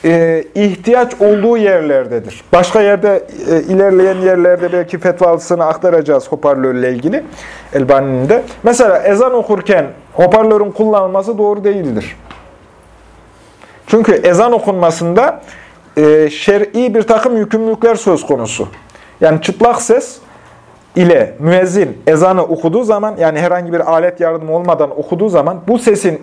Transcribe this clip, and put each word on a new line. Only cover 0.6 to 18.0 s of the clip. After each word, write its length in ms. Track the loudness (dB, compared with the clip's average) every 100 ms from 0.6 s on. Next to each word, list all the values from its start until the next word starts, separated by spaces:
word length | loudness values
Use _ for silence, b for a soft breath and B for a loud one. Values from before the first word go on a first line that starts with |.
| -2 -2 0 0 0 0
olduğu 360 | 2 2 2 2
yerlerdedir. 840 | 2 0 0 -2 -2 -6 -8 -16 0
Başka 280 | 0 2 2
yerde, 420 | 2 2 2 0 -4 -10 -2
e, 100 | -2
ilerleyen 540 | 0 2 2 4 2 2
yerlerde 580 | 0 2 2 0 0
belki 260 | -4 -4 -4
fetvasını 680 | -4 0 2 0 -2 -2 -2
aktaracağız 680 | -2 0 0 2 0 -2
hoparlörle 600 | -4 -2 -2 -2 -2 -2
ilgili, 320 | -2 -4 -4 -8 B B B B
Elbani'nin 560 | -2 2 2 2 -2 0
de. 140 | 0 -2 B
Mesela 340 | 0 2 2 2
ezan 360 | 2 0 0
okurken 520 | 0 -2 -2 0 0 -2 -8 -8
hoparlörün 580 | 0 4 4 4 2 0
kullanılması 680 | -2 0 0 0 -2 -4 -2
doğru 260 | -2 -2
değildir. 520 | -2 -2 -4 -6 -8 -14 -20 -20 -20 -20 _ _ _ -20 -20 -20 _ -20 B B B B -2
Çünkü 240 | 0 2
ezan 400 | 2 2 2 2
okunmasında, 880 | 0 -2 0 0 0 -2 0 0 -2 B B B B -8 2
e, 320 | 4 4 2
şer'i 680 | 0 0 0 0 -2 -2 0
bir 60 |
takım 360 | 2 2 2 0
yükümlülükler 580 | -2 -2 -2 0 0
söz 300 | 0